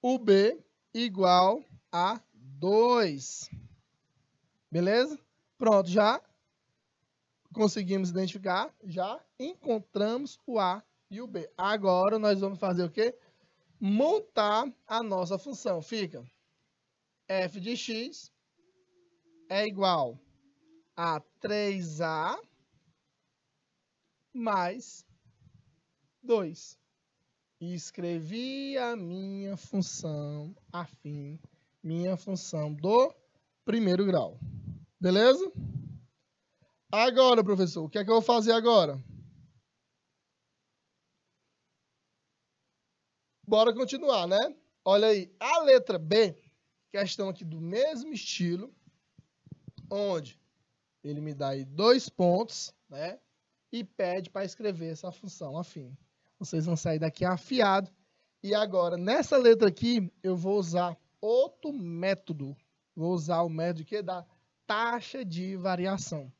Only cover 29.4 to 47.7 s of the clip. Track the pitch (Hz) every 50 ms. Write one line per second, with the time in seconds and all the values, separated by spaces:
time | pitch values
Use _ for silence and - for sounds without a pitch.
29.4 | 196 196 196 - - - - 196 180 - - - - 160 151 147 147 147 147 147
30.4 | 147 151 196 _ _ _ - 175 170 147 - _ _ 147 147 147 143 143 151 160
31.4 | - - _ _ _ _ _ _ - 160 160 170 175 185 185 180 - 202 190 175
32.4 | - - - 156 151 151 151 147 156 185 220 240 262 330 - _ _ _ _ _
33.4 | _ _ _ _ _ - 208 233 220 190 180 185 208 196 180 156 120 - - -
34.4 | - - - - - - - - - _ _ _ 175 180 185 196 226 254 269 339
35.4 | 381 370 - - - - - - - - - - - _ _ _ _ _ _ _
36.4 | _ _ _ _ _ _ _ _ _ _ 202 208 233 254 240 254 262 254 247 226
37.4 | 214 185 202 185 190 170 147 175 160 156 - 208 202 202 226 226 220 - 240 233
38.4 | 214 226 226 233 226 240 233 202 170 147 139 135 131 - - - - - - -
39.4 | - _ _ _ _ _ _ _ _ _ _ _ _ _ _ _ _ _ _ _
40.4 | _ _ _ _ _ _ _ _ _ _ _ _ _ _ _ _ _ _ _ _
41.4 | _ _ _ _ _ _ _ _ _ _ _ _ _ _ _ _ _ _ _ _
42.4 | _ _ _ _ _ _ _ _ _ _ _ _ _ _ _ _ _ _ _ _
43.4 | _ - 214 214 220 233 220 233 262 - 269 269 349 285 247 202 175 175 190 208
44.4 | 247 311 302 _ _ _ _ _ _ 185 196 208 214 220 214 202 180 175 _ _
45.4 | 220 262 320 330 320 285 262 254 254 - 202 170 160 156 196 220 220 190 151 -
46.4 | _ _ _ _ _ _ _ _ _ _ - 202 196 185 - - 202 190 185 -
47.4 | 196 165 160 160 165 170